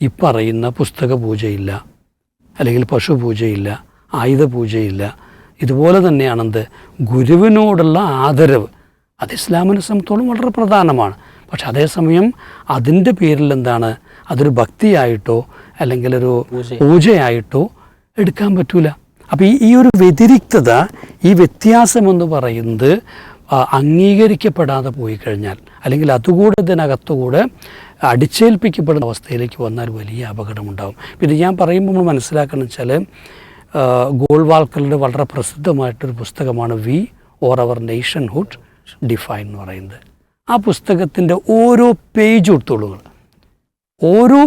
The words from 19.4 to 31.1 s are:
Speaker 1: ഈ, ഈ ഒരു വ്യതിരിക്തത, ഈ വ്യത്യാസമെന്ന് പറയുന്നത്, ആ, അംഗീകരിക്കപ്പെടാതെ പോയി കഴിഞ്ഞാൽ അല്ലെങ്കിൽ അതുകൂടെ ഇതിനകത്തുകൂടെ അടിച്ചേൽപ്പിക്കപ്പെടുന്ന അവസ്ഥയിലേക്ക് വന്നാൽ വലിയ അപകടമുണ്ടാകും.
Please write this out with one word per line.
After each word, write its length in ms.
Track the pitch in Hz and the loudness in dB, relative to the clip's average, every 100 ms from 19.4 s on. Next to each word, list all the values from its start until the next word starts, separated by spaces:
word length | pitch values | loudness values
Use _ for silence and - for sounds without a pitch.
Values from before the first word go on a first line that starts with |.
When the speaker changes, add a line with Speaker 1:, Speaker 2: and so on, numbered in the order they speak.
| 190 | 2
Speaker 1:
ഈ, 40 | 269 226 | 4 6
ഈ 20 | 247 | 6
ഒരു 80 | 254 208 | 6 6
വ്യതിരിക്തത, 720 | 185 147 220 254 - 220 120 120 180 - - - 175 | 4 6 6 6 4 2 4 2 0 -6 -20 -2 2
ഈ 20 | 185 | 4
വ്യത്യാസമെന്ന് 840 | 175 - 220 233 233 240 196 180 170 | 4 2 2 4 4 2 2 2 0
പറയുന്നത്, 580 | 156 123 113 113 110 131 196 - - - - _ | -2 -4 -4 -6 0 2 2 -2 -20 -20 -20 _
ആ, 40 | 135 131 135 | -2 0 0
അംഗീകരിക്കപ്പെടാതെ 1120 | 143 165 196 202 220 202 - - 151 135 131 123 | 2 2 4 4 2 2 -2 -2 -2 -2 -6 -8
പോയി 180 | 113 107 | -8 -8
കഴിഞ്ഞാൽ 340 | - 104 104 98 _ _ | -8 -6 -8 -10 _ _
അല്ലെങ്കിൽ 260 | - 139 151 127 | -4 -2 0 0
അതുകൂടെ 400 | 117 175 202 214 | 2 2 2 2
ഇതിനകത്തുകൂടെ 760 | 175 175 156 131 - 143 127 143 247 - - - - _ 135 | 0 -2 -2 -4 -4 -6 -2 0 -2 -6 -20 -20 -20 _ -2
അടിച്ചേൽപ്പിക്കപ്പെടുന്ന 960 | 123 147 - 226 208 220 - 156 151 120 | 0 0 2 2 4 -2 -2 -2 -2 -2
അവസ്ഥയിലേക്ക് 500 | 110 - 120 120 - 117 | -8 -10 -8 -8 -8 -8
വന്നാൽ 220 | 113 117 110 | -6 -10 -12
വലിയ 240 | 104 113 117 | -12 -12 -12
അപകടമുണ്ടാകും. 640 | 104 107 107 104 98 98 - - | -12 -12 -12 -14 -12 -12 -14 -20